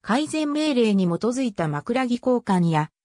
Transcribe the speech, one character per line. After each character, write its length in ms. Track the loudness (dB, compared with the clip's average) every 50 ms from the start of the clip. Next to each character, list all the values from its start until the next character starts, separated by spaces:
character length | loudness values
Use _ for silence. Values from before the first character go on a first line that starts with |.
改 260 | _ 0 0 0 0
善 240 | -2 -4 -4 -2 -2
命 240 | -2 -2 0 0 2
令 180 | 2 2 4 4
に 120 | 2 2
基 20 |
づ 340 | 2 0 0 -2 -2 -2 -2
い 120 | -2 -4 -2
た 160 | -2 -4 -2
枕 360 | -4 -4 -4 -4 -2 -2 0
木 100 | -2 -2
交 240 | -2 0 0 0 0
換 300 | 0 0 2 2 2 2
や、 220 | 2 0 -2 -2 _ _